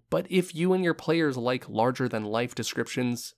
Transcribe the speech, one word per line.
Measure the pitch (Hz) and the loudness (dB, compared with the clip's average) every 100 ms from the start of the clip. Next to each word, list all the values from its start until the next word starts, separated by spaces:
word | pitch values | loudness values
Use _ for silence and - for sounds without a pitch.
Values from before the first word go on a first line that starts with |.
| _ | _
but | 160 185 | -2 2
if | 185 180 160 | 2 2 0
you | 180 | 2
and | 185 | 2
your | 180 160 | 2 0
players | - 170 156 127 | 0 2 2 0
like | 120 127 - | 0 -2 -2
larger-than-life | 110 117 127 127 110 107 110 123 - | 2 2 2 0 -2 -2 -2 -2 -4
descriptions, | 113 - 117 - 123 120 - | -4 -2 -2 -2 -2 -2 -6